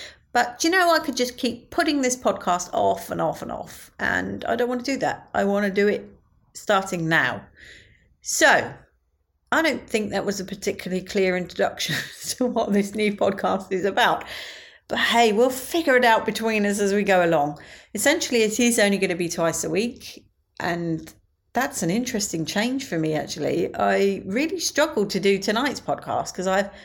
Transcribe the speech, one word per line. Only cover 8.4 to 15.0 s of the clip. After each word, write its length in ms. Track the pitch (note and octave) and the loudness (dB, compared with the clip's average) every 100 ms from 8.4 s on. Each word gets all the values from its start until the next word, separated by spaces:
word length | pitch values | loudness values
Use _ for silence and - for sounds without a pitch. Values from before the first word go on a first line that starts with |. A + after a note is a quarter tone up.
| D4+ F3 A#2 C3 - _ _ _ _ _ _ | 6 6 2 -10 -20 _ _ _ _ _ _
I 100 | C#4 | 2
don't 260 | E4 - - | 2 -2 -4
think 220 | A3 G#3 | -4 -2
that 140 | G3 | -2
was 160 | - G3 | -2 -4
a 40 | |
particularly 600 | F#3 G3 G3+ - F3 F#3 | -8 -6 -6 -6 -4 -6
clear 320 | F#3 G#3 F#3 F3+ | -2 0 2 0
introduction 600 | E3+ - G3 - - C#3+ - | -4 -2 -2 -2 -4 -4 -6
<laughs> 260 | - - - | -10 -10 -2
to 100 | B3 | 0
what 260 | A3+ G#3+ | 0 2
this 220 | G3+ G3+ | 2 2
new 180 | A3 G#3+ | 0 0
podcast 600 | G#3 G3 G3+ F#3 F#3+ - | 2 0 0 -2 -2 -2
is 120 | F#3 | -2
about. 400 | F#3+ A3 G#3 - - - - - - - - | 0 2 2 2 -4 -12 -14 -16 -20 -20 -8
But 100 | |
hey, 340 | A3+ | -2